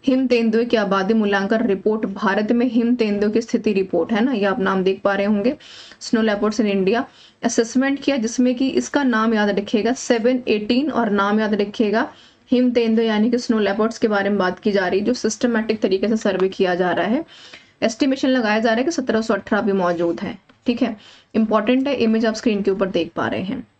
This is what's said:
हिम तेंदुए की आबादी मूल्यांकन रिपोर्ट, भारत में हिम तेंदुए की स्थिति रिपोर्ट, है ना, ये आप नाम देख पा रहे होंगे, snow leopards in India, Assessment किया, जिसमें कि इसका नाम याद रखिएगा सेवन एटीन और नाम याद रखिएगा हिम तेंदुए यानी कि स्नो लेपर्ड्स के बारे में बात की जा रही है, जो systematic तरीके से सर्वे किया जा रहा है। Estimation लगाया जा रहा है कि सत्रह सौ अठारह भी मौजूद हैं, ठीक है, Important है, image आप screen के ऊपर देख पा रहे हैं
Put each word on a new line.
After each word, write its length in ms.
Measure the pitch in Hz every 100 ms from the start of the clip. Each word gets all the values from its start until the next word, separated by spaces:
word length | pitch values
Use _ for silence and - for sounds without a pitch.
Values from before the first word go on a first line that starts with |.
| -
हिम 220 | 262 254
तेंदुए 380 | 240 226 220 240
की 120 | 220
आबादी 360 | 196 196 190
मूल्यांकन 520 | 226 202 202 196 220 196
रिपोर्ट, 400 | 190 214 220 220
भारत 460 | 196 214 202 214
में 140 | 240 247
हिम 300 | 226 233 247
तेंदुए 360 | 220 202 208
की 100 | 220
स्थिति 320 | 226 - 220
रिपोर्ट, 380 | 196 190 170 165
है 120 | 220
ना, 80 | 254
ये 140 | 233 202
आप 140 | 190
नाम 240 | 190 190
देख 180 | 185 190
पा 120 | 202 196
रहे 100 | 202
होंगे, 320 | 208 220 302 - - - -
snow 220 | - 226
leopards 380 | 220 208 214 214
in 120 | 208 196
India, 280 | 190 233 269 - - _
Assessment 560 | 247 - 226 254 269 277
किया, 180 | - 277
जिसमें 380 | 220 - 247 247
कि 140 | 269
इसका 340 | - 247 285
नाम 300 | 269 220 226
याद 160 | 220 208
रखिएगा 440 | 196 202 220 214
सेवन 460 | 254 - 240 226 254 247
एटीन 440 | 214 208 240 294
और 180 | 240 214
नाम 300 | 202 202 214
याद 140 | 214
रखिएगा 600 | 208 202 - 208 220 302 - - _ _
हिम 200 | 247 247
तेंदुए 340 | 240 233 220 226
यानी 260 | 214 214
कि 60 | 240
स्नो 220 | - 220
लेपर्ड्स 380 | 202 208 220 -
के 100 | 226
बारे 220 | 208 196
में 100 | 202
बात 200 | 185 190
की 120 | 214
जा 160 | 202 180
रही 120 | 185
है, 60 | 208
जो 80 |
systematic 680 | 247 - - 247 226 220 220
तरीके 260 | 202 190 202
से 100 | 220
सर्वे 320 | 214 185 190
किया 260 | 190 185 175
जा 160 | 180
रहा 160 | 170 180
है। 180 | 262 339 - - - _ _
Estimation 440 | 220 - 285 269 269
लगाया 320 | 262 214 214
जा 100 | 226
रहा 80 | 220
है 60 |
कि 80 | 277
सत्रह 300 | 330 254 220
सौ 120 | 220
अठारह 280 | 202 - 208
भी 100 | 214
मौजूद 480 | 196 175 170 170 170
हैं, 220 | 202 - _ _ -
ठीक 140 | 240
है, 160 | 233 214 - - _ 220
Important 520 | 220 214 214 254 269
है, 60 |
image 320 | 277 226 220 226
आप 80 |
screen 280 | 220 240 202
के 100 | 202
ऊपर 160 | 190 190
देख 240 | 175 165 -
पा 120 | 120
रहे 140 | 110
हैं 260 | 185 - -